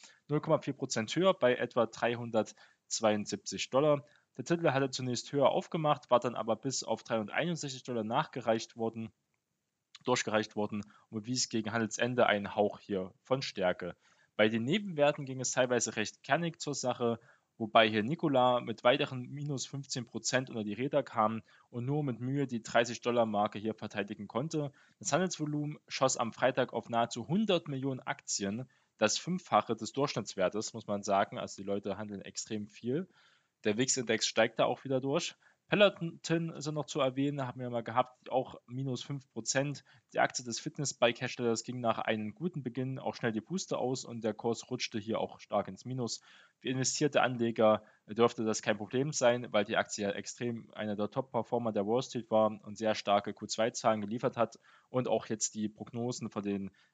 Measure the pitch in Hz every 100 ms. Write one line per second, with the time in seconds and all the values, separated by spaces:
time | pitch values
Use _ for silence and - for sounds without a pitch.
0 | - _ - 147 156 151 - 135 131 117
1 | 110 156 190 185 123 123 120 123 113 -
2 | 117 120 117 110 104 - - _ - -
3 | 110 104 104 98 - 98 - 127 151 143
4 | - _ _ - 127 170 165 135 135 135
5 | 127 120 - 143 127 - - 170 151 143
6 | - 151 127 113 110 110 135 - - 110
7 | - 117 104 - 160 160 143 131 - 120
8 | 107 127 156 135 117 113 - 117 113 113
9 | 110 _ _ _ _ _ _ _ _ -
10 | - 123 - 107 107 107 104 107 - -
11 | - 110 104 127 - 113 104 117 107 -
12 | 120 123 113 104 98 110 104 - - 98
13 | 92 - - 135 - - 92 90 87 -
14 | _ _ _ - 110 113 120 208 202 151
15 | 143 147 131 131 127 135 127 120 113 113
16 | 104 - - 147 170 - 151 135 127 120
17 | 120 113 - _ _ - 110 117 110 110
18 | 107 165 160 131 127 123 123 107 123 143
19 | 143 127 123 139 147 131 - 139 131 131
20 | 117 113 - 127 131 120 104 101 139 143
21 | 127 120 107 110 - _ _ 120 120 151
22 | 143 110 127 139 135 117 - 117 120 113
23 | 120 120 113 104 104 107 110 107 110 107
24 | 101 107 101 113 160 156 143 - _ -
25 | - 151 185 - 151 147 147 151 - -
26 | 131 - 113 - 127 135 120 113 113 117
27 | 117 123 110 185 214 170 - 135 135 127
28 | - - - - 98 110 131 _ _ -
29 | 107 - - 180 - 107 - 113 107 -
30 | 139 131 101 - 90 104 - 113 - 101
31 | 101 98 104 110 98 - 98 101 101 95
32 | 104 98 - - - 110 104 - 117 147
33 | 185 _ _ _ _ _ 110 107 135 135
34 | 117 110 - - 113 - 117 123 131 131
35 | 135 160 - - _ _ - 160 202 -
36 | 165 151 - 165 165 - 147 151 139 156
37 | 135 131 139 143 127 120 123 120 113 117
38 | - - - 131 127 - - 123 135 123
39 | - 143 - 117 113 135 143 135 - -
40 | _ 117 131 - 123 110 151 - 139 -
41 | 120 117 127 - 120 110 - 123 117 110
42 | - 110 107 - 175 147 127 123 131 131
43 | 110 - 120 110 - 180 - 143 123 131
44 | - 117 107 104 117 113 - 120 - 110
45 | 104 104 - - - 104 95 95 123 131
46 | 113 - - - - _ 117 131 127 -
47 | 151 127 123 123 117 113 110 104 - _
48 | - 107 120 - 110 107 120 104 101 123
49 | 147 - 120 123 120 107 101 92 101 -
50 | 101 98 - - 120 117 - - 107 101
51 | 104 135 131 117 107 120 117 107 101 120
52 | 127 123 - 110 107 107 107 101 110 104
53 | - 101 104 98 104 - 113 - 120 107
54 | 104 120 131 120 113 - _ _ _ 127
55 | 117 110 - 110 - 110 107 - 107 120
56 | 120 123 110 110 101 101 98 _ _